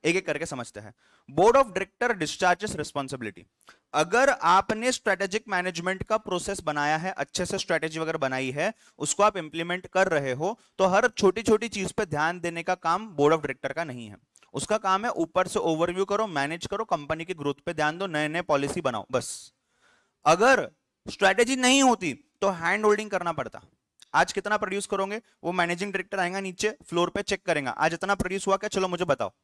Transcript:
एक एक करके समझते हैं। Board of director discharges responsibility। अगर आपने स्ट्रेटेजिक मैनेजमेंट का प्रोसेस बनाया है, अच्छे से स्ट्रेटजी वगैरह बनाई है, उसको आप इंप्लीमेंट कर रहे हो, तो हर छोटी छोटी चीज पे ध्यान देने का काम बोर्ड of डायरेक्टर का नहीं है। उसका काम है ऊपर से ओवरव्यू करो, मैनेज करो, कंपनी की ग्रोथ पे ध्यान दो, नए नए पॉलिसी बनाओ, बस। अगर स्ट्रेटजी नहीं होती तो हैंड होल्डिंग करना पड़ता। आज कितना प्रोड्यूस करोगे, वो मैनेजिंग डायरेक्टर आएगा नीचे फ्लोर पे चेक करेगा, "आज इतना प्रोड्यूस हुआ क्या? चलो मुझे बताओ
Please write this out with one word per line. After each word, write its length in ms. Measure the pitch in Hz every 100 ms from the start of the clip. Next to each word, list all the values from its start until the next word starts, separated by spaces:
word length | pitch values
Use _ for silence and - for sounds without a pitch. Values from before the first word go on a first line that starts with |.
एक 120 | 151 175
एक 100 | 180
करके 200 | 147 165
समझते 340 | 131 117 -
हैं। 140 | 104 - _ _ _
Board 280 | 139 196 247
of 100 | 262
director 420 | 185 190 _ 240 214
discharges 600 | 151 - 185 180 - 143
responsibility। 680 | 147 147 135 135 113 92 85 _ _ _ _
अगर 360 | 139 165 214 269
आपने 600 | 254 160 185 190 214 240
स्ट्रेटेजिक 520 | 254 - 185 196 202 220
मैनेजमेंट 560 | 190 180 165 175 190
का 140 | - 220
प्रोसेस 440 | 220 180 156 196
बनाया 360 | 170 147 147 156
है, 140 | 180
अच्छे 340 | - 143 - 180
से 120 | 190
स्ट्रेटजी 420 | - 165 160 156
वगैरह 180 | 160 160
बनाई 340 | 135 131 131
है, 220 | 139 180 226 _ _
उसको 240 | 151 -
आप 140 | 214 202
इंप्लीमेंट 500 | 156 160 170 180 -
कर 200 | 185 190
रहे 240 | 160 139
हो, 280 | 127 170 233 _ _
तो 80 | 190
हर 220 | 190 247
छोटी 360 | - 196 185
छोटी 240 | 226 214 226
चीज 220 | 208 185
पे 140 | - 208
ध्यान 340 | 151 156 180
देने 240 | 170 170
का 120 | 165 185
काम 320 | 165 175 220
बोर्ड 280 | 156 143 160
of 60 |
डायरेक्टर 320 | 147 131 135
का 100 | 135
नहीं 240 | 165 123 110
है। 100 | 101 _ _ _
उसका 240 | - - 214
काम 280 | 196 190 226
है 60 |
ऊपर 360 | - - 185 180
से 120 | 214
ओवरव्यू 460 | - 160 170 180 190
करो, 220 | 202 214
मैनेज 380 | 156 139 170 -
करो, 180 | 202 220
कंपनी 400 | 165 143 160 165
की 80 |
ग्रोथ 280 | 175 143 139 -
पे 80 |
ध्यान 240 | 160 151 165
दो, 100 | 196
नए 200 | 151 151
नए 140 | 160
पॉलिसी 400 | 175 147 139 160
बनाओ, 240 | 147 113 -
बस। 420 | 131 - - - _ _ _ _ _ _ _ -
अगर 440 | 170 233 254 143 _ _ _ -
स्ट्रेटजी 500 | - 196 196 240 262
नहीं 260 | 254 269
होती 300 | 269 226 180 120 _ _
तो 80 | 196
हैंड 360 | 180 165 202 214
होल्डिंग 240 | 208 214
करना 220 | 190 175
पड़ता। 300 | 156 117 - - _ _ _ _
आज 200 | 143 180
कितना 240 | - 196 208
प्रोड्यूस 280 | 202 196 -
करोगे, 340 | 196 196 214 _ _
वो 80 | 170
मैनेजिंग 420 | 180 170 175 202
डायरेक्टर 260 | 190 180 196
आएगा 200 | 175 190
नीचे 380 | 196 180 214 214 -
फ्लोर 240 | 170 175
पे 120 | 202
चेक 240 | 202 196 -
करेगा, 260 | 156 131
"आज 220 | - 156
इतना 220 | 165 190 202
प्रोड्यूस 320 | 180 190 190
हुआ 100 | 190
क्या? 100 | 214
चलो 200 | 196 190
मुझे 180 | 175 175
बताओ 260 | 135 101 _